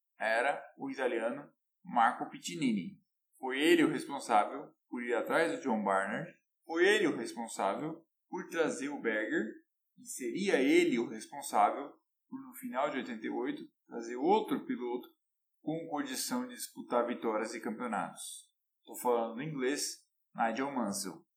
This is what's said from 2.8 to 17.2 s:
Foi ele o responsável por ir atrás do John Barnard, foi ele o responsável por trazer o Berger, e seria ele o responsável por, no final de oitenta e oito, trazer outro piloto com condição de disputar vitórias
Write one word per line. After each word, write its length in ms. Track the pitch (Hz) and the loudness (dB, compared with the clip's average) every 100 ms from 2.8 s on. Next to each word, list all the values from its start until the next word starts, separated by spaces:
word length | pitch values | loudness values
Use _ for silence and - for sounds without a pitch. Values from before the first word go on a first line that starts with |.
| 95 - _ _ _ - | -4 -14 _ _ _ -12
Foi 240 | 127 135 | -6 0
ele 220 | 160 170 | 4 6
o 80 | 139 | 4
responsável 800 | 127 123 139 123 107 - 139 139 _ - | 0 -6 -8 2 2 2 -6 -12 _ -12
por 140 | 123 | -8
ir 100 | 120 | -2
atrás 380 | 113 104 143 180 | -2 0 0 0
do 100 | 196 | -2
John 220 | 135 110 | -2 0
Barnard, 520 | 98 98 98 127 165 - _ _ - | 2 2 0 -6 -8 -16 _ _ -6
foi 220 | 165 190 | 4 4
ele 200 | 214 160 | 6 2
o 80 | 113 | -2
responsável 880 | 113 117 113 - 98 110 151 165 _ _ - | -6 -8 -10 -2 -2 -2 -6 -10 _ _ -12
por 220 | 185 180 | -10 -6
trazer 400 | 165 147 117 139 | -2 -2 -2 -6
o 100 | 127 | -4
Berger, 460 | 113 107 113 165 220 - _ _ _ _ | -2 -2 0 -2 -4 -10 _ _ _ _
e 60 | - | -14
seria 520 | - 120 175 196 147 | -8 -6 -2 6 8
ele 380 | 135 170 165 120 | 10 8 8 4
o 100 | 117 | 2
responsável 840 | 110 - 143 - 113 107 120 143 - _ _ - | -4 -10 -12 0 6 6 4 -6 -12 _ _ -16
por, 140 | 131 | -14
no 120 | 131 - | -14 -12
final 340 | 127 123 147 | -6 0 0
de 80 | 135 | 0
oitenta 300 | 120 110 120 | -4 -6 -6
e 20 | |
oito, 320 | 117 131 - 110 _ _ | -4 -4 -6 -12 _ _
trazer 300 | 120 117 123 | -10 -6 0
outro 500 | 160 214 - 117 - | 6 6 4 -4 -2
piloto 480 | 120 123 120 - _ _ _ _ _ | -6 -4 -6 -8 _ _ _ _ _
com 260 | 151 160 - | -6 -6 -4
condição 600 | 143 135 127 - 123 123 | -6 -4 -6 -4 -4 -6
de 60 | |
disputar 540 | 120 - - - 120 117 | -12 -14 -14 -2 0 0
vitórias 480 | 117 | -2